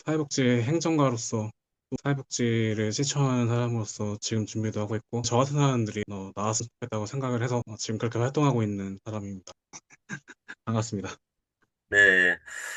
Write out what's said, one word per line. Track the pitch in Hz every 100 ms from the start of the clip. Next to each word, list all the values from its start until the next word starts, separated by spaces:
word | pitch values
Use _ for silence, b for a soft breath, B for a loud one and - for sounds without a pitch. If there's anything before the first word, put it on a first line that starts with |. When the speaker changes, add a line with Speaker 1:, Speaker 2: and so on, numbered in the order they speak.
| -
Speaker 1:
사회복지 | 156 147 - 127 120
행정가로서 | 113 165 165 160 135 117 - 113 107 - _ _ _
또 | 131 139
사회복지를 | 139 - - 120 113 110 107 107
실천하는 | 107 143 143 135 127 117
사람으로서 | 120 120 117 107 - 104 104
지금 | - 113 104
준비도 | 113 110 104
하고 | 104 107
있고, | - 120
저 | 113 120
같은 | 139 147
사람들이, | 143 127 107 104 104
어, | 101 95 98
나왔으면 | 104 107 117 -
좋겠다고 | 117 107 107
생각을 | 135 131 123
해서, | 123 123 110
어, | 110
지금 | - 110
그렇게 | 117 120
활동하고 | 120 143 147 120
있는 | 107 101 98 95 -
사람입니다. | 107 101 95 - - _
<laughs> | - - - - 147 - - - - -
반갑습니다. | 113 107 101 95 - _ _ _ _ _ _ _
Speaker 2:
네. | 101 101 92 90 87 B B B